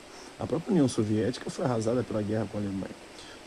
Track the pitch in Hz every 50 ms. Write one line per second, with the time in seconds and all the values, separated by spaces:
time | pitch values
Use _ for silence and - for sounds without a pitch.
0 | - - - - - - - - - 110 - 160 170 - 208 175 143 123 - -
1 | 110 104 107 107 - 110 135 - - - - - 190 135 123 113 110 110 120 127
2 | 113 - - 107 104 101 110 110 110 98 - 104 104 101 95 95 90 - - -
3 | - - - - - - - - -